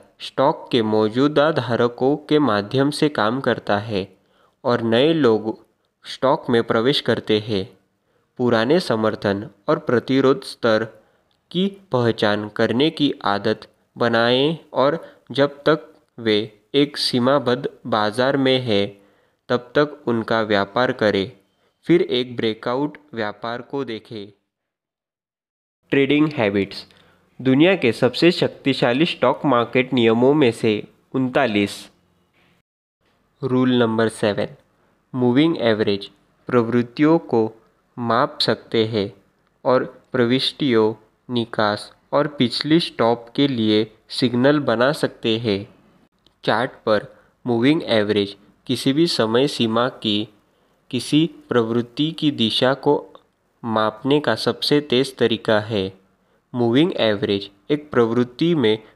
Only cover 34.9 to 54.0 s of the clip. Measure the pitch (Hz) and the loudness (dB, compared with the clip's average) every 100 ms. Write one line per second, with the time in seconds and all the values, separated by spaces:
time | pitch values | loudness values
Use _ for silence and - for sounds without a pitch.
34.9 | _ _ 131 123 123 160 165 117 107 107 | _ _ 0 2 4 2 2 0 0 0
35.9 | 98 - _ _ _ - 123 113 120 120 | -2 -6 _ _ _ -2 0 2 0 -2
36.9 | - 151 165 160 117 110 - _ _ _ | 0 2 2 2 0 -2 -6 _ _ _
37.9 | - 117 117 147 - - 110 - 117 110 | -8 -2 0 0 -2 -2 -2 -2 -2 0
38.9 | 113 98 - _ _ _ _ 139 127 131 | -2 -4 -8 _ _ _ _ 0 0 0
39.9 | - _ 123 117 131 - - 147 113 107 | -10 _ -2 0 0 -2 -4 0 2 2
40.9 | 113 _ _ - 123 113 - 107 104 - | -2 _ _ -8 -6 -4 -2 -2 -2 -8
41.9 | _ _ 139 147 - 123 - 143 165 - | _ _ -2 -2 -2 -2 -2 0 0 0
42.9 | - 117 117 - - 143 123 107 107 113 | 0 0 0 -4 -2 0 0 0 0 0
43.9 | - _ - 127 123 131 151 127 113 127 | -8 _ -4 -2 2 2 2 0 0 0
44.9 | 156 131 - 117 110 120 98 101 _ _ | 0 -6 -4 -4 -2 -2 -4 -6 _ _
45.9 | _ _ _ _ _ - 113 131 - - | _ _ _ _ _ -2 -2 -2 -4 0
46.9 | 104 - - _ _ - 117 127 156 - | 0 -2 -16 _ _ -4 0 2 0 0
47.9 | 110 104 104 101 - _ _ - 123 135 | 0 2 0 -2 -8 _ _ -6 -2 0
48.9 | 135 170 - 110 117 143 - 117 113 127 | 2 0 0 0 2 0 0 -2 0 -2
49.9 | - 113 104 107 _ _ _ _ _ _ | -4 -4 -4 -4 _ _ _ _ _ _
50.9 | 127 - 147 165 - - 120 113 117 120 | -8 0 0 0 -4 -2 0 0 -2 -4
51.9 | - 156 160 151 123 110 - 127 135 147 | -4 -4 -2 -4 0 -2 0 0 0 0
52.9 | 143 - - _ _ _ _ 120 110 110 | 0 -4 -18 _ _ _ _ -4 0 -2
53.9 | - | -2